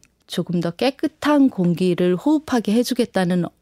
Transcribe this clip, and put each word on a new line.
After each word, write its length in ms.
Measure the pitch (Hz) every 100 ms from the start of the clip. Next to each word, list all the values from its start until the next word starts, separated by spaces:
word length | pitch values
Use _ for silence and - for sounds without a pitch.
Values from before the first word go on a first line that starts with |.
| _ _ _
조금 320 | - 170 175
더 120 | 170
깨끗한 760 | - 254 - 302 - 294 294 269
공기를 680 | - 175 170 185 170 180 180
호흡하게 560 | 285 311 - 247 202
해주겠다는 720 | 226 240 247 226 190 175 180 170 -